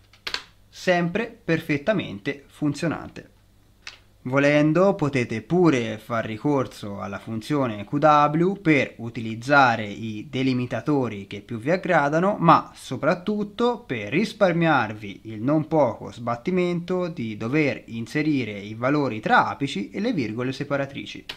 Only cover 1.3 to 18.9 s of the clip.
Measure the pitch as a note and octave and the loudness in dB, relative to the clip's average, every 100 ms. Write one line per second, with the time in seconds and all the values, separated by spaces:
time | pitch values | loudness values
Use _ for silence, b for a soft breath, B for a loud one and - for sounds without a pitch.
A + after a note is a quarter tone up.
1.3 | - - E3 - C#3+ C#3+ G3+ G#2 G2 - | -10 -2 -2 0 -2 0 -2 -2 -8 -8
2.3 | C#3 - - D3+ C#3 E3+ A2 A1+ - - | -8 -12 -4 -4 -2 -4 -4 -8 -16 -20
3.3 | _ _ _ _ _ B B B _ B2+ | _ _ _ _ _ B B B _ -2
4.3 | C3+ C#3+ D3 D3+ D#3 G3 G3 C#3+ C3 A#2+ | 2 4 6 4 6 4 4 0 0 -2
5.3 | A2+ - F3 E3+ C3+ A2+ A2 - A#2 A2 | -4 0 4 6 4 0 -6 -4 -4 -4
6.3 | G#2+ D3 C#3+ G#2+ - G#2+ G2+ G2+ G2 - | -4 0 0 0 -6 -12 -10 -8 -10 -8
7.3 | A2+ - D3 B2+ G#2+ G2+ C#3+ D3+ D3 D3 | -8 -2 -2 0 -4 -6 2 6 6 4
8.3 | D#3 F3 G3 D#3+ D3 A#2 - A#2 A#2+ A2 | 4 0 0 2 2 2 -6 -12 -8 -8
9.3 | A2+ B2 C#3+ C3 A2+ G#2 G2+ A2+ G#2+ - | -8 4 6 6 4 -4 -8 -8 -8 -8
10.3 | B2+ C3 B2 B2 A#2+ C3 D3 A#2+ G#2 G2 | -2 0 0 -2 -4 0 0 0 -4 -10
11.3 | G2+ - A#2 A#2+ F#3 F3+ E3+ C#3+ D#3 F#3+ | -14 -10 -8 -2 -2 2 2 2 2 0
12.3 | - E3+ D3 - - - B2 C#3 F3+ F#3+ | 2 4 4 4 -12 -12 -4 0 0 -2
13.3 | G#3 G#3 - A#3+ A#3+ - A#2+ G#2 C#3 A3 | -4 -4 -2 0 0 -6 -6 -2 0 -2
14.3 | - G3 E3+ E3 C#3+ G#2+ G#2+ G#2 - A2 | 2 2 4 4 2 0 -6 -12 -14 -12
15.3 | A2 A#2+ D#3 D3+ D#3+ C3 G2+ G#2 A#2 A#2+ | -6 0 0 2 2 2 2 -10 -10 -6
16.3 | A#2+ - F3+ F3+ F3 F3 F#3 F3+ E3 A2+ | -4 0 0 0 -2 -2 -4 -4 -6 -6
17.3 | G#2+ A#2 D3 D3 A2+ - A2+ A2+ D3+ D3+ | -6 -2 2 2 -2 -8 -10 -4 -2 0
18.3 | C#3+ A2 G2+ G2+ A2 B2 | 0 -2 -8 -10 -4 0